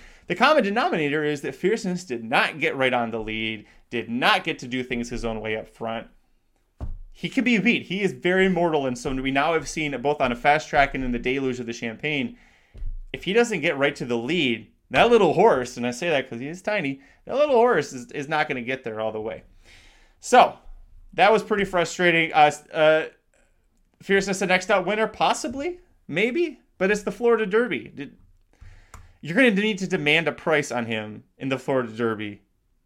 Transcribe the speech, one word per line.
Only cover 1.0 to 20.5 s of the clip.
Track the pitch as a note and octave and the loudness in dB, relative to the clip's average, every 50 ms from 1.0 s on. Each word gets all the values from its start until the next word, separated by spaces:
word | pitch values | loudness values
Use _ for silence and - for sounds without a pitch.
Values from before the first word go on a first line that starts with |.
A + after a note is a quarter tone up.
| D3+ C#3+ C#3 D#3 D3+ | -2 0 -2 0 0
is | D3+ D3+ C#3 | -2 -2 -4
that | - - C3+ | -6 -8 -8
Fierceness | - - F3+ A3 A3 - F#3 F3+ F3 - | -2 -2 -2 -2 0 -2 -4 -6 -6 -6
did | - B2 A#2 A2+ | -6 -8 -8 -4
not | A2 C3 F3 A3 E3+ - D3+ | -2 0 0 0 0 -2 -4
get | C#3+ D#3+ B2 | -4 -4 -2
right | C3+ C3 B2+ B2 | 0 0 0 2
on | B2 A#2 A2+ | 0 -2 -2
the | A2+ A2+ | -4 -6
lead, | A2 G#2+ A2 A2 A2 A2 A2 G#2 - - _ _ _ _ | -6 -6 -6 -4 -4 -6 -6 -8 -12 -18 _ _ _ _
did | A#2+ A#2 A2 A2+ | -6 -6 -6 -4
not | A#2 B2 D#3 F#3+ G#3+ F#3 F3+ | -4 0 2 2 2 2 0
get | E3 D#3 - | -4 -6 -8
to | - B2+ | -8 -8
do | A#2+ B2+ B2+ | -6 -6 -4
things | B2 B2+ A#2+ A#2 A#2+ | -4 -4 -6 -6 -6
his | B2 A2+ A2+ | -6 -6 -6
own | A2+ A2 A2 | -6 -6 -4
way | G#2+ A2 G#2+ | -4 -4 -4
up | A2 A2 - | -6 -6 -10
front. | _ _ A#2 A2+ A2+ A2+ - - _ _ _ _ _ _ _ _ _ _ _ _ _ _ - - - - - - | _ _ -8 -6 -6 -8 -10 -12 _ _ _ _ _ _ _ _ _ _ _ _ _ _ -10 -10 -8 -10 -12 -18
He | - - - E3+ | -16 -10 -10 -4
can | - C4+ A3+ | -2 0 2
be | B3 A#3+ G#3 | 2 2 2
beat. | F3 A#3+ G#3 C3+ A2+ | 2 2 0 0 -2
He | - E3+ G3 | -6 -4 -2
is | G#3 F#3 C3+ | -2 -2 -4
very | B2 - F3 F3+ F#3+ F#3+ F#3+ | -2 0 0 2 4 4 4
mortal, | F#3 E3+ F3 E3+ D#3 D3+ C3+ | 4 2 2 2 2 0 0
and | C3 B2 A#2+ | -2 -4 -4
so | - D3+ C3 | -4 -6 -4
we | C3 C3 C3+ | -4 -4 -2
now | C3+ C3+ C#3+ E3 E3 | 0 0 0 2 0
have | D#3+ C#3+ - | 0 -2 -4
seen | - D#3+ D#3 D3 C#3 | -6 -6 -4 -4 -6
it | B2 | -2
both | A#2+ C#3+ D3 D3 | 0 0 0 2
on | C#3+ B2 | 0 -2
a | A#2+ | -2
fast | A#2+ - D3+ D3 D#3 D3+ - | 0 4 4 4 4 2 0
track | - D3 C#3 C#3 - | 2 2 2 2 0
and | C3+ C3 | -4 -4
in | B2+ | -4
the | A#2+ A#2 | -4 -2
deluge | - - C3+ C#3 C3+ C3 B2+ A#2+ | -2 -2 -2 -2 -2 -2 -4 -4
of | B2 | -6
the | A2+ A#2 | -8 -8
Champaign. | - - A#2 A2 G2 - D3+ D3+ C#3 B2+ A2+ A#2+ - _ _ _ _ _ _ _ - - - - - - - | -8 -8 -8 -8 -6 -6 -4 -2 -2 -4 -6 -8 -14 _ _ _ _ _ _ _ -8 -8 -8 -8 -8 -8 -8
If | - - - | -8 -6 -4
he | F3 G3 | 0 2
doesn't | A3+ A#3+ A#3+ A3 F3 | 2 2 2 0 -2
get | C#3 E3+ D3+ C#3 | -2 -2 0 2
right | C#3 C#3+ C#3+ | 0 0 0
to | - D3+ | -2 -4
the | B2 A#2+ A#2 | -2 -2 -2
lead, | A#2 B2+ E3 F#3 D3+ B2+ A#2 A2+ A2+ - _ _ _ _ | -2 -2 0 0 2 0 0 -2 -6 -14 _ _ _ _
that | - C3+ F#3 A#3 | 4 4 6 6
little | A#3+ A3+ G3+ D#3+ C3+ | 8 6 6 4 4
horse, | D3+ G3 A3+ E3+ C3 B2 A#2+ - B2 | 6 6 6 6 4 0 -4 -6 -4
and | A#2+ A#2+ | -4 -4
I | |
say | A#2+ - F3 F3 | -4 -4 -2 0
that | D#3+ C#3 C3 - | 0 0 -2 -2
'cause | A#2+ A#2 | -8 -10
he | B2+ C#3+ | -10 -10
is | E3+ F#3 | -12 -8
tiny, | - - G#3+ G#3 D#3+ C#3 C#3 C3+ - _ _ _ _ | -6 -4 -4 -2 -2 -4 -6 -6 -12 _ _ _ _
that | - - | -6 0
little | C4 D4+ D4+ C4+ | 0 2 4 4
horse | A#3 A#3 B3 A3+ D#3+ - - C3 | 4 4 4 4 2 0 -2 -8
is, | B2+ A#2+ - | -12 -14 -12
is | - D3 D3 C#3+ | -10 -10 -6 -4
not | D#3+ D3+ D3+ - | -2 -2 0 -2
gonna | C3+ B2+ | -2 -6
get | A#2+ A#2+ C3 B2+ - | -4 -6 -6 -6 -6
there | A#2+ A2 G#2+ | -8 -6 -4
all | A2 A2 | -4 -4
the | G#2+ A2 | -4 -4
way. | G#2+ A2 - - - - _ - _ - - - - - _ _ _ _ _ _ | -8 -8 -10 -10 -14 -20 _ -20 _ -20 -20 -20 -20 -20 _ _ _ _ _ _
So, | - - A#3+ B3+ G3+ - | -4 4 6 8 8 6